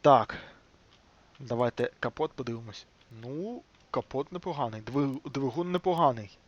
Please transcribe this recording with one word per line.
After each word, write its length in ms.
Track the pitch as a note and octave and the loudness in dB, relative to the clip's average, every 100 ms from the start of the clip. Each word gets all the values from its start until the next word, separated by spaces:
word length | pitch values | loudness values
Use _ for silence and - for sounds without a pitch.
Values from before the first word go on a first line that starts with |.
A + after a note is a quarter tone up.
Так. 360 | D3+ B2+ G#2+ - - - _ _ - - - - _ - | 10 8 6 -6 -14 -20 _ _ -20 -20 -20 -20 _ -18
Давайте 520 | B2 A#2 B2 - A#2+ - | -4 0 0 2 -4 -2
капот 320 | A#2+ - D#3 | -6 -2 -4
подивимось. 540 | - A#2+ A#2 A#2 - - _ _ | -4 -8 -8 -10 -16 -20 _ _
Ну, 520 | A2+ A#2 D3 G3+ B3 - _ _ | -16 -10 -8 -8 -10 -16 _ _
капот 400 | - - C3+ C#3+ | -4 -4 -6 -6
непоганий. 500 | F3+ F#3 D3 A#2+ A2 | -8 -6 -4 -4 -4
Двиг-, 480 | A2 C3+ C#3 C3+ D3 | -4 0 0 -2 -6
двигун 420 | C3+ C3+ C3 F3 | -4 -2 -2 -2
непоганий. 680 | F3+ F#3 E3+ D3+ A#2 G#2 - | 0 0 4 4 2 -10 -18